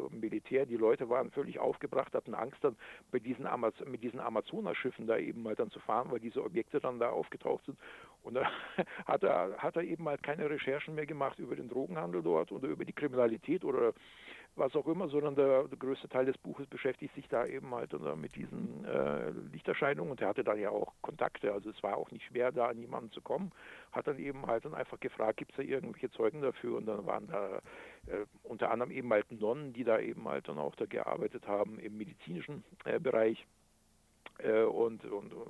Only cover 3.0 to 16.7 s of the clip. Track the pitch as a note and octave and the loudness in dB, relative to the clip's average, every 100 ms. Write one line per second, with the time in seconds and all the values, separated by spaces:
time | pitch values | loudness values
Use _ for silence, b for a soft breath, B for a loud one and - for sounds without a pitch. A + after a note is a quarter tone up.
3 | - B2+ A2+ B2+ D3 B2+ A2+ - C#3 B2 | -4 -4 -2 -4 -2 2 0 0 -8 -6
4 | - C3 A#2+ A2 - G3 G3+ - B2+ - | -6 -4 0 0 -2 -4 -2 0 -2 -2
5 | A2+ A2+ - A#2 A2+ G#2+ G#2+ G2+ - A2 | 0 2 2 -4 -4 0 -2 -2 0 0
6 | B2+ A#2+ A2+ C3 - A#2 - D3 B2+ B2 | 0 -2 -2 -4 -2 -2 0 0 0 0
7 | A#2+ - - - C#3 C3+ - C3+ B B | 2 2 -2 -4 -2 -2 -4 -12 B B
8 | B B - A#2+ - - - - F3 - | B B -4 0 0 -4 -6 -2 -2 -2
9 | - C#3 F#3+ - F#2 - D3+ E3+ F3 D#3+ | 0 4 6 4 2 0 0 0 0 -2
10 | D#3+ C#3+ - D3+ D3+ D3+ - C#3+ D#3 D#3 | -2 -2 -2 0 0 0 0 -2 -2 -4
11 | D3 D3 C#3 - A#2+ A#2+ B2 B2+ C#3 E3 | -4 0 -2 -2 -6 -4 -4 -2 -2 -2
12 | F3 F3 E3 E3 - - C3+ - - - | -2 0 4 4 4 -2 -4 -4 -4 -2
13 | D3 B2+ A#2 A2+ - F3+ D#3 C3 A#2 - | 0 4 4 4 0 0 2 4 4 2
14 | B B B B B - C#3 D3+ C#3+ E3+ | B B B B B -2 2 2 0 0
15 | E3+ C#3+ D3 C#3 C#3 C3 D3+ C3 C3 C3+ | 2 2 2 6 8 8 4 -2 -2 -2
16 | - B2+ C3 - - - C#3 | 0 2 2 2 -4 -8 -8